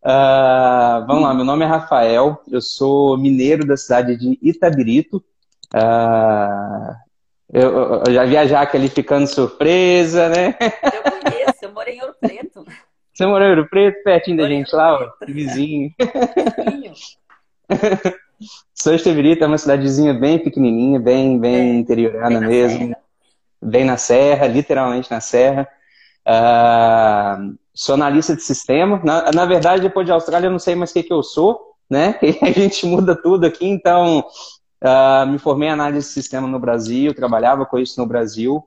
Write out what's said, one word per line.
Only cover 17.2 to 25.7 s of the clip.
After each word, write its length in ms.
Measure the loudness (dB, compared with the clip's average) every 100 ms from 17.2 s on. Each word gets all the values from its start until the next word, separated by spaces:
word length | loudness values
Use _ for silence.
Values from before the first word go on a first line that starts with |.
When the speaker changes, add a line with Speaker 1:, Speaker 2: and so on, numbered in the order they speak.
| _ _ _ _ _
Speaker 1:
<laughs> 440 | -2 -2 -2 -4 -8 _ _ -20 -20 _ -6
Sou 180 | 0
Itabirito, 520 | 2 2 2 2 2 2
é 20 |
uma 100 | 0
cidadezinha 560 | 0 0 0 0 0
bem 240 | 2 0 0
pequenininha, 640 | -2 0 0 2 0 0
bem, 400 | 2 2 2 0
bem 160 | 0 0
Speaker 2:
É, 180 | 2 0
Speaker 1:
interiorana 520 | 0 0 0 -2 -2
Speaker 2:
bem 120 | 0
na 60 | 0
Speaker 1:
mesmo. 320 | 2 2 0 -6
Speaker 2:
serra. 160 | -10 _ _ _ _ _ _
Speaker 1:
Bem 220 | -2 0 0
na 120 | -2
serra, 500 | 0 2 4 2 2
literalmente 640 | 0 -2 -2 -2 -4 -6
na 100 | -10
serra. 460 | -4 2 2 0 -6